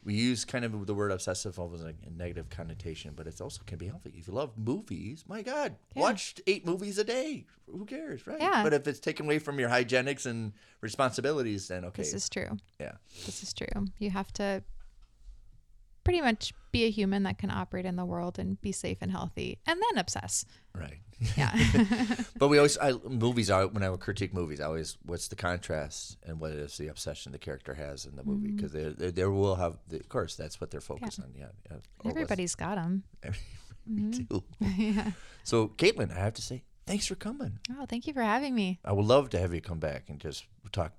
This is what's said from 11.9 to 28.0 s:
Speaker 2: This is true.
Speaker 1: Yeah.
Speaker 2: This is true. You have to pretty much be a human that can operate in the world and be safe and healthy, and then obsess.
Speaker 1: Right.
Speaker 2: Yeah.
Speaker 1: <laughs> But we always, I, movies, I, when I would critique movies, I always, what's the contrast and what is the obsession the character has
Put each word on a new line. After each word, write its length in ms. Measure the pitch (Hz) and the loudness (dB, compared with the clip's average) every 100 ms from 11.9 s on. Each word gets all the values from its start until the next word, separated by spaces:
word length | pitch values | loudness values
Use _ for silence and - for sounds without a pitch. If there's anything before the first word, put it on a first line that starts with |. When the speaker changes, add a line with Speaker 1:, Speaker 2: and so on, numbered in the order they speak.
| 98 | -4
Speaker 2:
This 100 | - | -4
is 160 | 196 - | -2 -4
true. 260 | - - 208 - _ | -4 -4 -6 -10 _
Speaker 1:
Yeah. 140 | - - - - - | -10 -10 -20 -14 -10
Speaker 2:
This 160 | - | -8
is 100 | - | -8
true. 340 | - - - 202 - | -8 -4 -2 -4 -2
You 140 | 208 | -2
have 200 | 190 196 | -2 -4
to 300 | - 202 196 - - - - - - - - - - - - - - | -2 -2 -2 -6 -12 -12 -18 -20 -20 -18 -18 -20 -20 -20 -20 -20 -2
pretty 180 | - 359 | 4 4
much 320 | 277 220 - - - | 4 2 -2 -10 -4
be 120 | 240 | 4
a 60 | 233 | 4
human 320 | 214 196 196 | 4 2 4
that 160 | 196 196 | 2 0
can 100 | 196 | -2
operate 360 | 196 185 185 185 | -2 -2 -4 -2
in 100 | 180 | -2
the 100 | 180 | -2
world 320 | 175 175 185 | -2 -2 -4
and 240 | 190 196 | -4 -2
be 100 | 202 | -2
safe 280 | 190 180 185 | -4 -2 -4
and 80 | - | -2
healthy, 460 | 190 170 - - - - | -2 -4 -4 -6 -4 0
and 160 | 339 | 2
then 160 | 453 359 | 4 4
obsess. 460 | - - 98 - - - - 87 | 2 -2 -2 -2 -4 -12 -14 -10
Speaker 1:
Right. 240 | 80 76 - - 117 - | -10 -10 -18 -4 0 2
Speaker 2:
Yeah. 160 | 139 226 | 4 6
Speaker 1:
<laughs> 600 | 226 - 208 220 240 233 233 - | 8 8 8 6 2 0 -2 4
But 120 | 139 | 8
we 80 | 147 | 10
always, 200 | 147 - | 10 8
I, 140 | 143 | 4
movies, 580 | 123 - 127 113 120 98 | 2 0 2 4 4 6
I, 140 | 95 | 6
when 180 | 95 104 | 6 2
I 80 | 95 | 0
would 120 | 90 | 0
critique 320 | - 98 95 | -2 -2 -2
movies, 260 | 95 85 73 | 0 -2 -2
I 60 | 73 | -2
always, 320 | 80 78 - - | -2 -4 -8 -6
what's 240 | 85 - | -6 -6
the 80 | - | -4
contrast 800 | 90 87 - 80 73 - - - - | -2 -2 -2 -2 -2 -8 -12 -12 -10
and 140 | 80 | -6
what 100 | 80 | -4
is 260 | 76 73 - | -4 -6 -6
the 120 | 76 | -8
obsession 420 | 73 - 73 - | -6 -8 -8 -10
the 60 | 69 | -10
character 340 | - 69 - | -8 -8 -8
has 320 | 67 73 69 | -8 -8 -8